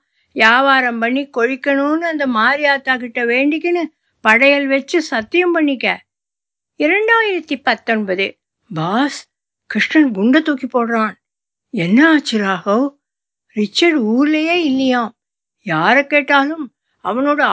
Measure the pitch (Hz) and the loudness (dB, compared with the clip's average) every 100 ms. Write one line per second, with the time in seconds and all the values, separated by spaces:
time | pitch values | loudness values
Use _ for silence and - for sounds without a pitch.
0 | _ _ _ - 220 247 277 269 247 233 | _ _ _ 2 4 4 4 2 0 -2
1 | 233 262 277 247 233 262 285 277 285 320 | -2 -2 -4 -2 -2 -2 -2 0 0 -2
2 | 339 311 269 226 233 285 285 277 262 254 | -2 -2 -2 2 0 2 0 0 -2 -6
3 | 240 247 240 247 277 311 339 349 311 _ | -6 -4 -2 0 0 -2 -2 -2 -4 _
4 | _ _ 220 226 277 285 277 269 269 349 | _ _ 2 4 4 2 0 -2 0 -2
5 | - 233 220 339 359 330 294 262 202 - | -2 -6 -2 0 0 0 0 -2 -4 -6
6 | _ _ _ _ _ _ _ _ 302 392 | _ _ _ _ _ _ _ _ 0 0
7 | 440 453 427 359 320 269 - 220 - 220 | 2 0 0 -4 -6 -6 -4 -4 -2 -4
8 | 202 185 196 - _ _ _ 160 165 220 | -2 -4 -4 -8 _ _ _ -6 -2 -2
9 | 285 - - _ _ _ _ 214 - 320 | -2 -6 -18 _ _ _ _ -6 0 2
10 | 285 190 220 294 311 277 247 247 226 233 | 2 2 2 2 0 -4 -4 -4 -2 -2
11 | 214 - _ _ _ _ _ 220 170 226 | -4 -8 _ _ _ _ _ -6 0 4
12 | 330 302 - 220 196 185 202 214 277 285 | 4 4 0 -2 -2 -4 0 0 0 -6
13 | _ _ _ _ _ 214 208 - 339 311 | _ _ _ _ _ -6 -4 0 2 2
14 | 214 233 294 311 320 349 311 262 262 247 | 0 0 0 0 0 0 0 0 0 0
15 | 220 - _ _ _ _ 196 156 180 262 | -4 -10 _ _ _ _ -4 0 4 2
16 | 277 294 277 285 277 320 262 _ _ _ | 2 -2 2 2 2 -4 -12 _ _ _
17 | 185 226 285 294 247 | -6 -2 -2 0 0